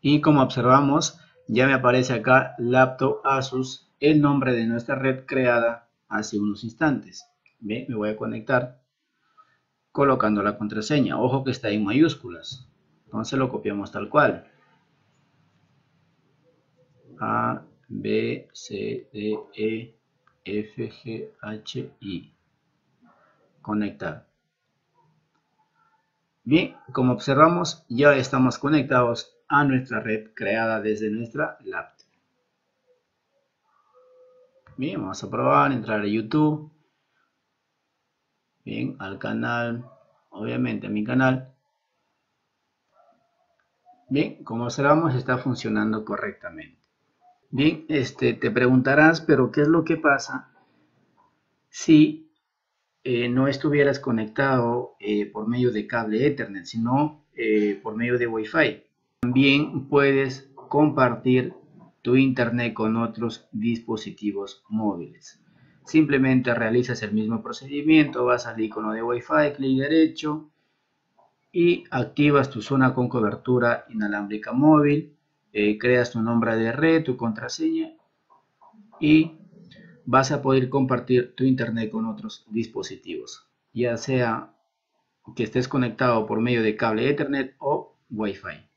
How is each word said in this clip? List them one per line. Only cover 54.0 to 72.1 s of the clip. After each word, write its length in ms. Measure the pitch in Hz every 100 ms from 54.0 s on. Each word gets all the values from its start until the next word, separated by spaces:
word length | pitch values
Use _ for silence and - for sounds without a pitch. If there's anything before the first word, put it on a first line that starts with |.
| 135 113 107 - 139 131 117 120 101 _
eh, 260 | 101 104 104
por 220 | 107 107
medio 240 | 123 123
de 160 | 107 -
cable 400 | 120 107 107 143
Ethernet, 380 | 139 98 98 90
sino, 600 | 117 113 135 151 - _
eh, 460 | - 113 107 104 98
por 140 | 110 107
medio 240 | 120 123
de 80 | 117
Wi-Fi? 560 | 110 107 165 - - _ _ _ _
También 680 | 123 127 139 139 151 143 131
puedes 600 | 143 139 139 135 - - -
compartir 960 | - - 151 131 123 110 131 127 123 - _ - - _
tu 140 | 117 127
internet 580 | 135 127 117 120 117
con 220 | 110 110 113
otros 540 | 117 110 113 - _
dispositivos 1120 | 107 113 113 - 110 101 90 104 98 98 - _
móviles. 760 | 107 107 87 78 - - _ _ _ _ _
Simplemente 720 | - 156 147 139 135 131 120 117
realizas 480 | 113 123 123 113
el 80 | 107
mismo 320 | 107 107 113
procedimiento, 800 | 120 123 135 143 147 156 139 123
vas 240 | 123 120 120
al 140 | 110
icono 320 | 110 107 107
de 100 | 110
Wi-Fi, 500 | 117 120 - 156 147 143
clic 200 | 135 131
derecho 720 | 139 160 156 156 151 156 156 _ _ _ _ _ _ _ _ _ _
y 320 | 180 175 180 -
activas 580 | 135 -